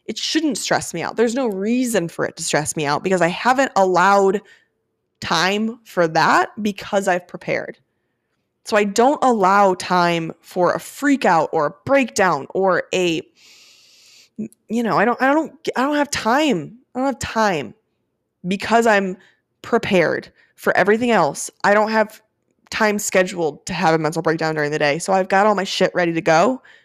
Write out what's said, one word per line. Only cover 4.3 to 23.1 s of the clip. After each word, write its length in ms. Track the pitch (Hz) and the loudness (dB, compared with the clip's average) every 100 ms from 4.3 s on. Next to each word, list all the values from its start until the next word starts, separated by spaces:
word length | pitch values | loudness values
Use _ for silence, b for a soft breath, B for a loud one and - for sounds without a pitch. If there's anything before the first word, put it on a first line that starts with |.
| 196 - b b b _ _ _ - | 0 -6 b b b _ _ _ -12
time 600 | - 170 180 208 220 240 | -4 0 0 0 -4 -8
for 240 | - - 165 | -8 -2 0
that 420 | 160 151 151 - - | 2 2 2 0 -4
because 480 | 208 202 - 202 196 | -6 -6 -4 -2 0
I've 180 | 180 - | -2 -4
prepared. 500 | - - 131 - - _ _ _ _ _ _ _ _ | -14 -6 -6 -8 -14 _ _ _ _ _ _ _ _
So 120 | - 208 | -2 0
I 80 | |
don't 400 | 202 196 254 302 | 2 2 2 2
allow 520 | 254 226 185 202 202 185 | 2 2 4 4 4 0
time 580 | - 180 175 170 165 - | -2 0 2 0 -4 -10
for 320 | - 185 175 | -8 -2 0
a 60 | - | 0
freak 440 | - - 285 277 | -6 -4 0 2
out 260 | 208 170 147 | 2 2 2
or 140 | 160 147 | 0 -2
a 60 | - - | -4 0
breakdown 640 | 277 254 - 185 156 - | 0 2 0 0 0 -4
or 340 | 180 190 175 - | -2 0 0 0
a, 280 | 185 175 156 - _ b b b b b b b b b - 220 _ - | 0 0 -2 -6 _ b b b b b b b b b -14 -14 _ -8
you 160 | 226 | -4
know, 140 | 220 156 | 0 2
I 80 | 220 | 2
don't, 160 | 233 | 2
I 120 | 262 | 2
don't, 200 | 302 285 - - - | 2 -2 -8 -8 -2
I 60 | |
don't 120 | 269 294 | -2 -2
have 160 | 285 | -2
time. 680 | - 220 269 311 180 147 233 _ | -4 0 0 0 -2 -4 -16 _
I 60 | 247 | -6
don't 60 | 269 | -4
have 140 | 262 | -4
time 540 | - 233 214 160 110 - _ _ _ _ _ _ 175 | -6 -2 -2 -2 -6 -14 _ _ _ _ _ _ -6
because 400 | 196 - 233 233 | -6 0 2 4
I'm 300 | 202 190 185 b b b _ | 2 0 -8 b b b _
prepared 720 | - 233 - 190 147 127 - b b b | -2 -2 2 2 2 -2 -8 b b b
for 200 | 202 - | -2 0
everything 360 | 190 220 240 | 2 2 4
else. 380 | 214 147 180 - - | 2 2 -2 -12 -4
I 100 | 190 | 2
don't 180 | 208 214 | 2 2
have 300 | 220 214 - _ _ _ _ - | 0 -2 -6 _ _ _ _ -10
time 300 | - 214 208 | -2 0 0
scheduled 640 | - | 0